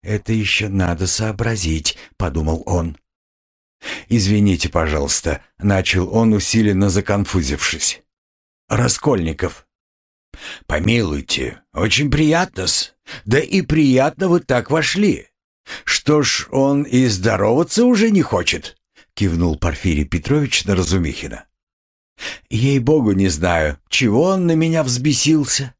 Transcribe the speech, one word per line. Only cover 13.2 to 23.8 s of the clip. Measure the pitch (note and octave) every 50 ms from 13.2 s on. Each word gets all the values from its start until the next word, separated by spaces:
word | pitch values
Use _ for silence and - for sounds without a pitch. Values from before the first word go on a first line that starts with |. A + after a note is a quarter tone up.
| -
Да | G2+ A#2 C#3+
и | D#3+ - - F#3+
приятно | D3+ - D#3 D#3+ D3+ C3+ B2+ B2+ C3 D3+ - - F#3+ F#3
вы | F3 F3
так | - - C3 B2 A2 -
вошли. | D3 E3 D3+ - - F#3 G#3+ G3 A2+ - - _ _ _ _ _ _ _ _ - - -
Что | - - - - - - D3+ D3+
ж, | C#3+ - - - - -
он | - C3+ C3+ C#3 C#3 C#3+ C#3+
и | - - B2+ C3
здороваться | A#2+ G#2 F#2 F#2 A2+ G#2+ F#2+ G2+ G#2 A#2 C#3+ E3+ - - G#3+ A#3+
уже | B3 B3 G3 A3 A3+
не | G#3 F#3+
хочет?» | C#3 - - F#2 F2+ - - D#2+ - - - _ _ _ _ _ _ _ _
кивнул | - G#2 F#2 E2 E2 F2 E2+ D2+ D2
Порфирий | - F2 D#2 - - F#2 D#2+ D2 D2
Петрович | - - E2+ - - C#3 D3+ D3 B2+ - - -
на | - G2
Разумихина. | F2+ F2+ D2 F2+ F#2+ E2+ D2 - - - D2 A#1+ - - _ _ _ _ _ _ _ _ _ _ _ _ _ _ _ - - - - _ _
«Ей-богу, | - G#2+ B2 C#3 C#3 C3+ A#2 C#3 D#3 D#3 B2 G#2+
не | G2 F#2+ G2
знаю, | F#2+ D#2+ D2+ E2+ F2+ F2 E2 D#2 D2+ C2+ -